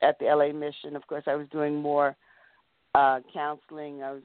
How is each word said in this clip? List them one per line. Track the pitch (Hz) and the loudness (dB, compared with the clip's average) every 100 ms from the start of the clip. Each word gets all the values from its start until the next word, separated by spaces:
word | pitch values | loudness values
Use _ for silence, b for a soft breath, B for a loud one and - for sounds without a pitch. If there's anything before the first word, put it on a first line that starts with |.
at | 139 151 | 0 2
the | 135 | 2
L | 151 | 4
A | 147 | 2
Mission, | 151 147 147 151 | 0 -8 -8 -12
of | 147 - | -12 -10
course, | 147 147 | -8 -4
I | |
was | 143 143 | -6 -6
doing | 156 147 | -4 -2
more, | 147 147 143 143 139 b b b b _ _ _ | -2 0 2 0 -2 b b b b _ _ _
uh, | 135 139 131 127 | 4 4 2 -4
counseling. | 185 147 147 _ 156 147 143 | -6 -6 -6 _ -14 -12 -10
I | 135 | -10
was | 139 | -12